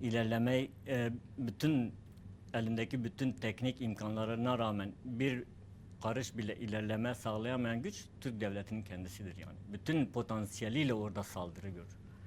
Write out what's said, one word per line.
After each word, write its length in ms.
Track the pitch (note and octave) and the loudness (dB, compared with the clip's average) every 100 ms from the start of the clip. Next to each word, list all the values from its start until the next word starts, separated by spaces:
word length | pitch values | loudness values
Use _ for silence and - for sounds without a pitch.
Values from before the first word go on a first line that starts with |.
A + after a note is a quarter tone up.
ilerleme, 680 | B2 A2+ A2 A2+ A#2+ B2+ C3+ - - | 2 4 6 6 6 4 2 -4 -2
e, 220 | B2+ A#2 A#2+ - - | 0 2 -2 -6 -4
bütün 560 | A#2 G2+ D3+ C#3+ A2+ - - - - - - | -4 2 4 4 2 -2 -14 -14 -14 -14 -4
elindeki 500 | A#2 A2 A2+ A2+ C3 | 0 2 2 2 0
bütün 280 | A#2 - C3+ | 0 0 0
teknik 500 | - A2+ G#2+ B2+ B2+ | 2 0 2 0 2
imkanlarına 800 | A#2+ G2+ G#2+ A2 A2 A2+ B2 B2 | 0 -2 -2 0 2 2 4 4
rağmen 320 | A2+ G#2 G2 - B2+ | 4 2 0 -4 -6
bir 380 | A#2+ C3+ B2 - - - - - - | 2 2 2 -4 -12 -16 -16 -16 -4
karış 340 | A2 A#2 B2 A2+ | 0 0 -2 -2
bile 180 | G#2+ E2 | -2 -2
ilerleme 600 | G#2 G#2+ G#2+ A2 A#2+ A#2+ | 0 0 2 2 2 0
sağlayamayan 680 | A2+ A2 A#2 B2+ A#2 A#2 | 0 0 0 2 2 0
güç 240 | E3+ - - - | -2 -6 -10 -8
Türk 200 | - A2 | -6 -2
devletinin 420 | G#2 G2+ G2 A2 | 0 -2 -4 -4
kendisidir 540 | G2+ F#2 F#2 F#2 G2 E2+ | -4 -6 -8 -8 -8 -8
yani. 200 | D#2+ F#2 G2+ | -10 -12 -8
Bütün 320 | G2+ - D#3+ A#2+ | -6 2 4 4
potansiyeliyle 880 | A#2+ A2+ A2 G#2 - A2 C3+ C#3+ | 2 0 0 -2 -2 0 4 4
orada 300 | A2+ G#2 G2+ | 4 2 -2
saldırı 460 | F#2+ F#2 F2 E2+ F#2+ | -4 -4 -6 -6 -8
görür. 260 | F2 E2+ - - - | -8 -10 -14 -16 -14